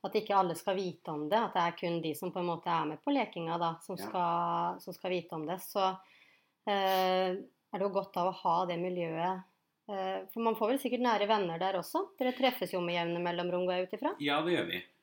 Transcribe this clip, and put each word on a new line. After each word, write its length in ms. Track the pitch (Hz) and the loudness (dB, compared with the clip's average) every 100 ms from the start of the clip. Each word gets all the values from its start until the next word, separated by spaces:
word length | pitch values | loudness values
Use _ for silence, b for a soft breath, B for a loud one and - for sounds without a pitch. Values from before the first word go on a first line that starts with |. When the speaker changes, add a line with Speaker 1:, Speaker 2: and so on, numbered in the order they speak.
Speaker 1:
at 100 | - | 0
ikke 220 | 214 208 196 | -2 4 4
alle 180 | 185 160 | 4 0
skal 200 | - 190 | -2 0
vite 320 | 185 165 - | -2 -6 -6
om 200 | 151 151 | -4 2
det, 100 | 214 | 2
at 140 | 208 | 4
det 80 | 185 | 2
er 140 | 170 170 | 0 0
kun 240 | 175 170 | -2 0
de 120 | 165 | -2
som 180 | 147 180 | -4 -4
på 60 | 180 | -2
en 60 | 175 | -2
måte 220 | 165 180 | -2 0
er 180 | 165 156 | 0 0
med 140 | 156 | -4
på 80 | - | 0
lekinga, 440 | 285 214 175 165 170 | 0 0 -4 -4 0
da, 200 | 170 160 | -2 -2
som 160 | - 185 | -8 -8
Speaker 2:
Ja. 80 | 196 | -4
Speaker 1:
skal, 720 | 185 175 170 170 170 175 185 | 0 2 2 2 0 -2 -4
som 120 | 185 | -12
skal 180 | 180 185 | -8 -2
vite 200 | 180 170 | -2 -4
om 120 | 165 156 | -8 -6
det, 140 | 185 | -6
så, 360 | - 202 190 185 B B B B B _ - | -4 0 2 0 B B B B B _ -2
eh, 640 | 202 190 190 185 185 185 | 2 4 4 4 4 2
er 460 | 190 - _ _ 196 | -2 -8 _ _ -2
det 20 | |
jo 80 | 196 | 0
godt 260 | 190 190 - | 0 -2 0
av 160 | 180 | 0
å 40 | 185 | 2
ha 280 | 185 170 180 | 2 2 2
det 140 | 170 | 0
miljøet. 640 | 180 180 165 160 175 185 - _ _ _ - | -2 -2 -2 0 -2 -2 -8 _ _ _ -10
Eh, 360 | 196 190 190 190 | -4 -4 -4 -6
for 120 | 226 | -2
man 140 | 226 220 | 0 2
får 120 | 214 | 2
vel 80 | 269 | 2
sikkert 220 | 254 247 | 0 0
nære 260 | 247 208 202 | 2 2 4
venner 300 | 214 180 165 | 2 2 0
der 140 | 185 | -2
også? 420 | 190 175 330 403 - | -2 -2 -4 -4 -2
Dere 140 | 254 | -4
treffes 380 | 254 254 254 180 | 2 0 0 -4
jo 80 | 185 | -2
med 160 | 175 175 | -2 0
jevne 240 | 170 170 | 0 -2
mellomrom, 440 | 175 175 175 180 180 | -2 -2 -2 0 0
går 140 | 180 | 0
jeg 80 | 185 | -4
ut 80 | - | -4
ifra? 160 | 294 403 | -4 -2
Speaker 2:
Ja, 220 | 143 147 | 0 0
det 120 | 165 165 | 2 0
gjør 100 | 85 | 0
vi. 140 | 90 - _ | -4 -8 _